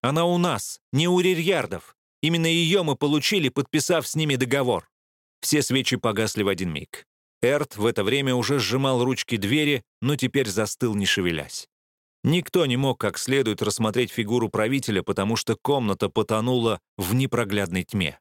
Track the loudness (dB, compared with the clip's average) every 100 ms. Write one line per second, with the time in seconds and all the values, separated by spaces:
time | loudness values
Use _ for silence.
0 | 0 2 2 2 2 -2 -6 -14 _ 0
1 | 2 4 2 2 2 0 -2 -8 -12 _
2 | _ _ 0 2 2 2 2 2 2 0
3 | 2 2 2 0 0 -2 -2 -2 0 0
4 | 0 -2 0 0 0 0 0 -2 -4 _
5 | _ _ _ _ 0 2 2 0 0 0
6 | 0 0 -2 0 0 0 -2 -6 -10 -20
7 | -20 _ _ _ 0 2 -2 -2 0 0
8 | 0 0 0 0 0 0 0 0 0 0
9 | 0 -2 -4 -4 0 0 2 -2 -4 _
10 | -2 0 0 0 0 0 -2 -2 -2 0
11 | 0 0 0 -2 -6 -12 -16 _ _ _
12 | _ _ 0 0 0 0 2 2 0 0
13 | -2 -4 0 2 2 0 -2 0 0 0
14 | -2 -2 0 0 0 0 0 0 0 -2
15 | 0 -2 0 -2 -2 -4 0 0 0 -2
16 | -2 0 0 0 2 0 0 -2 _ -8
17 | -2 0 0 0 0 -2 -2 -2 -2 -2
18 | -2 -4